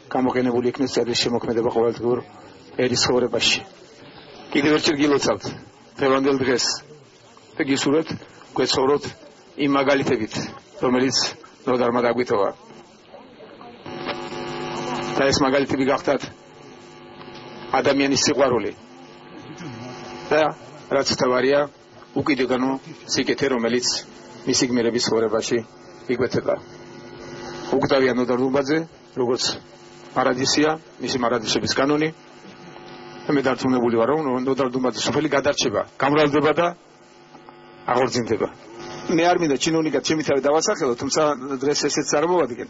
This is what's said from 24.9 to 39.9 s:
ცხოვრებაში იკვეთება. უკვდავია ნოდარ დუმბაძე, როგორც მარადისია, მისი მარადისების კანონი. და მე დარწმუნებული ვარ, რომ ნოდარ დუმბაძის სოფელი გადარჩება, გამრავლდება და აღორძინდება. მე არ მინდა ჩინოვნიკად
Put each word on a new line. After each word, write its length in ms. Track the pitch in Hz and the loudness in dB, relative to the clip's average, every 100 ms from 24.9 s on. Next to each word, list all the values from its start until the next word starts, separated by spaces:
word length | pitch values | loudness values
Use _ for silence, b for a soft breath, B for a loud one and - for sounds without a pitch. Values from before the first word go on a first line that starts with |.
| 117 | 0
ცხოვრებაში 540 | 117 110 113 110 - 120 113 - - - | 0 2 2 0 0 -2 -2 -14 -20 -16
იკვეთება. 500 | - 123 120 123 - - - - - - - - - - - - - | -6 -2 0 0 -2 -4 -6 -20 -20 -18 -18 -16 -16 -14 -12 -12 -4
უკვდავია 440 | 135 120 139 131 | -2 2 4 4
ნოდარ 240 | 123 120 123 | 2 0 0
დუმბაძე, 400 | 131 139 135 156 165 - - - | 2 0 2 0 -2 -12 -14 -4
როგორც 240 | 123 127 - - - - - - - | 0 0 -2 -6 -12 -20 -20 -20 -6
მარადისია, 680 | 139 127 127 131 - 151 156 - - | 0 0 0 0 2 2 0 -8 -10
მისი 220 | 123 131 | -6 -2
მარადისების 560 | 117 120 110 120 110 | 0 0 0 -2 0
კანონი. 340 | - 139 147 156 - - - - - - - - - - - | 0 2 2 0 -4 -18 -20 -20 -20 -20 -20 -18 -18 -18 -10
და 120 | - | -2
მე 100 | 147 | 0
დარწმუნებული 540 | 135 120 135 127 120 117 | 2 0 2 2 4 4
ვარ, 100 | 117 | 4
რომ 300 | 151 147 127 | 2 0 -2
ნოდარ 320 | 127 131 135 | 0 0 0
დუმბაძის 340 | 131 127 107 | 0 -2 -2
სოფელი 240 | - 139 151 | -2 0 0
გადარჩება, 520 | 139 139 - 123 101 - | 0 0 0 0 -2 -4
გამრავლდება 580 | - 139 147 147 147 147 | -2 2 4 4 4 2
და 120 | 151 175 175 - - - - - - - - - - | 2 0 -2 -16 -20 -20 -20 -20 -20 -20 -20 -20 -12
აღორძინდება. 680 | - 123 127 120 113 104 95 - - - - - - | -2 0 2 0 -2 -2 -2 -6 -20 -18 -16 -10 -2
მე 180 | 165 | 2
არ 140 | 170 180 | 4 4
მინდა 180 | 165 131 | 2 0
ჩინოვნიკად 460 | - 160 156 | 2 0 0